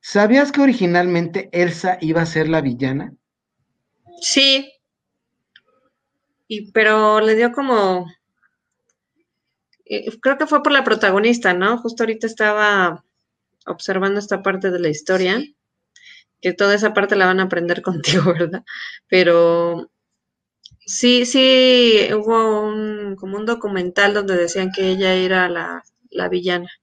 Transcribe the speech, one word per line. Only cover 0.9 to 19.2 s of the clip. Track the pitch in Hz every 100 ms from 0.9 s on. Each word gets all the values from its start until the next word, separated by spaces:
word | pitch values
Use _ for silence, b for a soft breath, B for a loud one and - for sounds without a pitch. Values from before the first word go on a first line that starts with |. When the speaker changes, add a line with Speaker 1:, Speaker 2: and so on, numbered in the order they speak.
| 175 180 170 170 180 -
Speaker 1:
Elsa | 175 175 165 185 180
iba | 160 160
a | 165
ser | 156 156
la | 160
villana? | 139 120 131 135 - - _ _ _ _ _ _ _ _ _ -
Speaker 2:
Sí. | - - 277 269 277 _ _ _ _ _ _ _ _ _ _ _ _ _ _ _ _ _ _
Y, | 214 214
pero | 220 214 214 214 214
le | 220
dio | 220 240
como, | 240 277 233 196 180 175 - _ _ _ _ _ _ _ _ _ _ _ _ _ _ _ _ _
eh, | - - -
creo | 262 277
que | 311
fue | 294
por | 294
la | 285
protagonista, | 247 214 208 190 220 233 196
¿no? | 180 196 240
Justo | 240 233
ahorita | 226 220 226
estaba | 220 214 208 208 202 180 160 _ _ _ _ _ _ -
observando | - - 190 196 202
esta | 208 190
parte | 196 190 190
de | 175
la | 170
historia, | 151 - 185 185 214 294 _ _ _ _ B B B _ _
que | -
toda | - 202
esa | 202 214
parte | 214 196 208
la |
van | 185 185
a |
aprender | 185 175 170 175
<laughs> |
contigo, | 185 170 143 180 160
¿verdad? | 165 170 175 B B B B _
Pero | 185